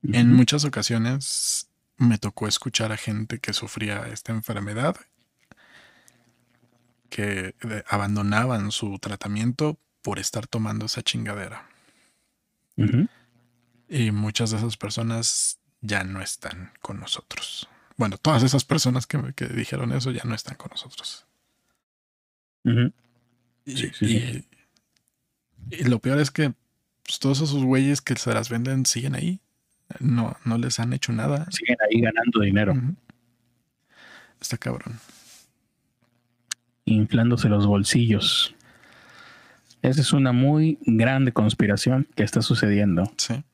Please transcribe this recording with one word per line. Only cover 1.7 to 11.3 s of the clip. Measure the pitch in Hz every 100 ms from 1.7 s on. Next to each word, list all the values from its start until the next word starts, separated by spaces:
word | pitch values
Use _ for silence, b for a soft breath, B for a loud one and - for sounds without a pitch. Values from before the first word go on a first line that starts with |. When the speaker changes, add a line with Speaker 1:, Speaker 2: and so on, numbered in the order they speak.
| _ _ _
Speaker 1:
me | 120 110
tocó | 104 - 107
escuchar | - 131 - 110
a | 110
gente | - 107 110 117
que | -
sufría | 110 110 - 104 104 117
esta | 110 -
enfermedad, | 113 - 104 101 107 139 190 - _ _ _ _ b b b b b b b b b b _ _ _ _ _ _
que | - 101 98 92 -
de-, | 117 107 -
abandonaban | 104 101 104 101 104 123 120 101
su | - 107 98
tratamiento | - 101 104 104 117 127 151 156 _ _
por | - 98
estar | - 113 110
tomando | 117 107 107 110
esa | -
chingadera. | - 123 110